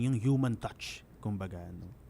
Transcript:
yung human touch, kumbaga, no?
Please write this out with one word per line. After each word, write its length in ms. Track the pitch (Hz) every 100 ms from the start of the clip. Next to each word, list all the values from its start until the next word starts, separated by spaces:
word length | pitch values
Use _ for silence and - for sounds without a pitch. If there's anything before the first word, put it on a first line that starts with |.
yung 140 | 123 127
human 360 | 127 135 131 113
touch, 460 | 113 - - - - -
kumbaga, 460 | 107 101 95 87 87
no? 140 | 87 90 - -